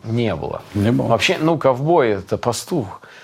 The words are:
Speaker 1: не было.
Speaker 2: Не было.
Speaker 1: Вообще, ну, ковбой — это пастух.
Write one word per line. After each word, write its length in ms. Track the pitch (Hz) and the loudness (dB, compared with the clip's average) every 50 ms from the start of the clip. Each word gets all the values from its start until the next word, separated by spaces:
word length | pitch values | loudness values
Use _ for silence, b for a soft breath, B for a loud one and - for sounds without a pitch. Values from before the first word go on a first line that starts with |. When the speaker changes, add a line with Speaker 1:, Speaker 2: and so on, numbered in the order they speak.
Speaker 1:
не 320 | - 110 113 120 117 107 87 | -8 -4 -2 -2 0 -2 -2
было. 280 | 73 - - 50 - - - - | -4 -6 -8 -8 -10 -10 -6 -4
Speaker 2:
Не 160 | 104 101 113 | 0 2 2
было. 160 | 123 135 - | 2 2 2
Speaker 1:
Вообще, 300 | - - - - - 185 - | 2 2 2 2 0 0 2
ну, 160 | 156 160 170 139 | 0 0 2 2
ковбой — 500 | - 135 127 123 143 160 175 165 127 113 | 2 2 2 2 2 2 4 4 4 4
это 260 | 101 95 92 - 107 101 | 2 0 -2 -4 -6 -2
пастух. 640 | - 120 113 - - - 180 156 107 92 - - B B B B | -2 -2 -2 -2 -4 -4 -4 -4 -4 -4 -8 -16 B B B B